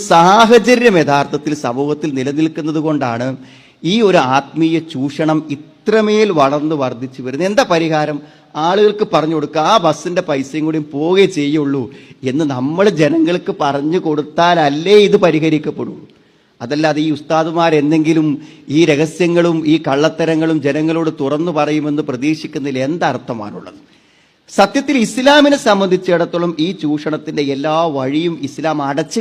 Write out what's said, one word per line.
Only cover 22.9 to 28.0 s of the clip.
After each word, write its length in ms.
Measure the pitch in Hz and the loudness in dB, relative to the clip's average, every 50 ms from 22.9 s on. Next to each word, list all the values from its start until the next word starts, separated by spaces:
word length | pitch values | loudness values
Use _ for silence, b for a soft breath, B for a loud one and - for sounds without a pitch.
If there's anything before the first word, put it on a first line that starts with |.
| 170 170 180 151 123 113 - - 120 110 104 101 - - - 92 - - _ b b b b b b b b b b b b b - | -4 -2 -2 -2 -4 -4 -6 -10 -10 -10 -10 -12 -14 -16 -18 -18 -20 -20 _ b b b b b b b b b b b b b 0
സത്യത്തിൽ 400 | 208 196 202 - 277 277 285 285 254 214 | 0 0 2 0 -2 -2 0 0 0 0
ഇസ്ലാമിനെ 540 | - - 262 254 285 285 302 285 285 285 277 - | -2 -2 0 2 4 6 6 6 4 4 2 2
സംബന്ധിച്ചിടത്തോളം 840 | 226 202 196 196 185 185 180 180 185 175 165 170 - - 170 175 175 165 151 160 | 2 2 2 2 2 0 0 0 0 0 0 0 -2 -2 -2 -2 -2 -2 -2 -4
ഈ 20 | 185 196 - | -4 -4 -4
ചൂഷണത്തിൻ്റെ 600 | 160 147 151 147 - 156 151 151 151 160 156 156 143 135 135 | -4 -4 -2 -2 -4 -4 -6 -6 -6 -6 -4 -4 -2 -2 -4
എല്ലാ 220 | 135 143 156 156 160 170 165 139 | -4 -2 -2 0 0 0 0 -2
വഴിയും 380 | 135 | -4